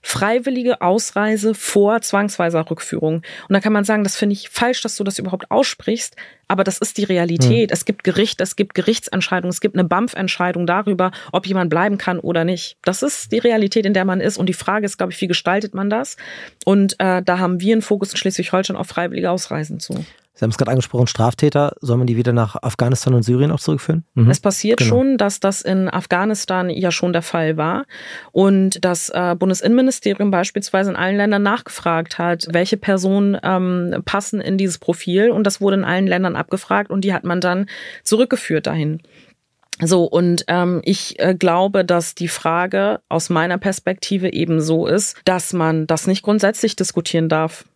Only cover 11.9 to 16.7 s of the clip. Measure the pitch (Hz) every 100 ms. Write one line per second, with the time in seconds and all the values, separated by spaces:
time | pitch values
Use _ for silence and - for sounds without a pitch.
11.9 | 202 - 180 - 170 165 175 - - -
12.9 | 190 285 - - 220 240 220 202 226 196
13.9 | 190 190 185 190 - 185 180 - 208 202
14.9 | - 185 - 185 175 - 196 214 190 202
15.9 | 214 269 - - - - _ -